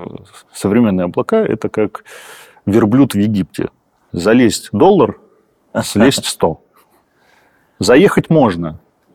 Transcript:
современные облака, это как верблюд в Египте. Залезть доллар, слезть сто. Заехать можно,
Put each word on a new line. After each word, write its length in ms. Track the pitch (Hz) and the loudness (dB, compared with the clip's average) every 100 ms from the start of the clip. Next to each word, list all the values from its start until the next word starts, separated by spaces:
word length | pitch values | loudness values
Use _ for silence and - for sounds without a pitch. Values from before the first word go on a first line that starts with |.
| 87 90 95 - _ | -16 -18 -20 -20 _
современные 520 | - 101 107 113 92 87 | -6 0 2 2 0 -4
облака, 320 | 107 120 220 | -4 -2 -2
это 300 | 214 107 - | -2 -4 -6
как 380 | - 107 - - - - - - _ - | -4 -6 -6 -20 -20 -20 -20 -20 _ -2
верблюд 480 | 104 110 123 139 | 0 2 2 0
в 40 | 101 | 0
Египте. 520 | 104 104 92 - - _ _ _ _ | -2 -2 -6 -8 -10 _ _ _ _
Залезть 560 | 87 87 123 117 - - | -4 0 2 2 0 -6
доллар, 480 | 104 170 202 110 - _ _ _ _ _ 113 | 0 2 4 0 -4 _ _ _ _ _ -8
слезть 420 | - 101 120 - - | -4 0 2 0 -6
сто. 360 | - 87 80 _ _ _ _ _ _ _ _ _ _ _ - | -4 -4 -4 _ _ _ _ _ _ _ _ _ _ _ -6
Заехать 500 | 101 127 196 - - | 2 4 4 2 0
можно, 500 | 160 123 85 80 82 _ _ _ | 2 2 0 -8 -12 _ _ _